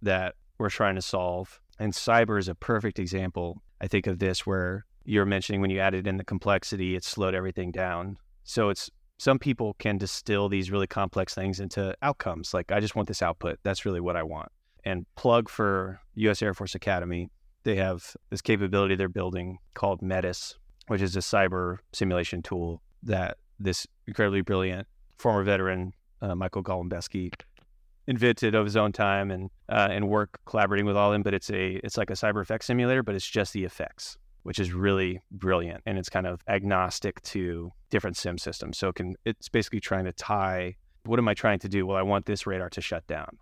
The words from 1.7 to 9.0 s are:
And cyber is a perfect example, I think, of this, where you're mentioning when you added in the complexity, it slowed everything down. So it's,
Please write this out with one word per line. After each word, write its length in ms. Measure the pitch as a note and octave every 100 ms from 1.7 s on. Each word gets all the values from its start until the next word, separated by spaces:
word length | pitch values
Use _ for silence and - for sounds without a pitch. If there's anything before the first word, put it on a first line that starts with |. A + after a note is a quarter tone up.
| -
And 120 | G#2+
cyber 460 | - - A#2 A2 G#2
is 80 | F#2
a 80 |
perfect 460 | E2+ - A2 G#2 G#2+
example, 600 | F2+ F#2+ F#2 - E2+ - - _
I 80 | F#2+
think, 180 | G2+ G2+
of 140 | F2+
this, 260 | F#2+ F2+ -
where 380 | F#2+ F2+ G2 - -
you're 220 | - G#2 G2
mentioning 340 | G2 - G2
when 100 | G2
you 100 | F#2+
added 260 | G2 F#2 G2
in 100 | F#2+
the 60 |
complexity, 720 | - F#2+ G2+ F#2+ - G2 F#2
it 80 | F#2
slowed 320 | - G#2+ F#2+
everything 380 | F#2 F#2+ F#2+ F2
down. 460 | F#2 F2+ E2+ F#2+ G2 _ -
So 240 | - A#2+ G#2
it's, 200 | F#2+ - -